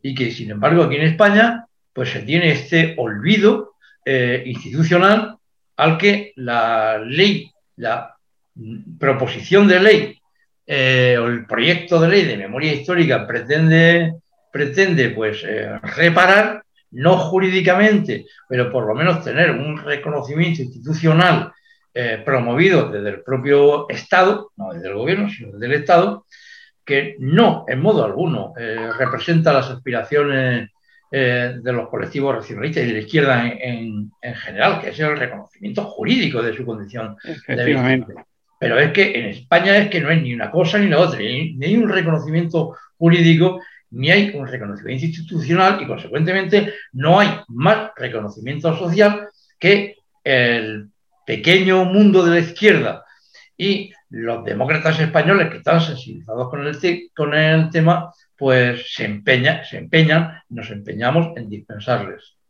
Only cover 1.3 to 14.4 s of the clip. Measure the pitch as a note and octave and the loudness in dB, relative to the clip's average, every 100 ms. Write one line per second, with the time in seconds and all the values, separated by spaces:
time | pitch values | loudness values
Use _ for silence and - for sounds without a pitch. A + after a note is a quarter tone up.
1.3 | G#3 A#3 A#3 - _ _ - B2+ - G#2 | 6 4 0 -12 _ _ -8 -8 -8 -4
2.3 | E3 E3+ - - E3 D#3+ - A2+ G#2 C3 | 0 0 -2 0 0 0 -2 -6 -4 0
3.3 | G#3+ G3+ - - _ _ _ - C3 B2 | 4 4 2 -6 _ _ _ -2 0 0
4.3 | B2 B2+ B2 - D3+ D#3+ F3 F#3+ A3 - | -2 -6 -12 -8 -2 2 4 6 4 0
5.3 | - _ _ _ - D#3 D#3+ G3+ G#3 G#3 | -14 _ _ _ 0 0 2 2 0 -6
6.3 | - B2 A#2 A2+ A2+ A2 A2 A2 D3 G3+ | -12 -4 -2 0 0 0 -4 -4 0 0
7.3 | - - _ _ - A#2 A#2 - _ _ | 0 -8 _ _ -12 -8 -8 -10 _ _
8.3 | _ _ - A2 A2+ - - C#3 B2+ B2+ | _ _ -20 -16 -16 -18 -4 -2 0 -2
9.3 | A2+ - G3 G3+ F3+ G#3 G#3+ G#3 - _ | -6 2 6 6 6 6 4 2 -12 _
10.3 | _ _ _ - C#3 C3 B2+ B2+ B2 A#2 | _ _ _ -8 -2 2 4 4 2 0
11.3 | A#2 G#2+ A2+ C#3+ E3+ - E3 E3 G3+ D#3+ | -4 -4 0 0 0 0 2 4 4 2
12.3 | G#2 G2 B2 D#3 C#3+ B2+ F3+ C#3+ A2+ G#2 | -4 -8 -6 -4 -4 -2 0 2 0 -2
13.3 | A#2 A#2 D3+ D#3+ D#3+ E3 E3+ E3 E3 _ | -6 -2 2 4 6 6 4 0 -4 _
14.3 | _ | _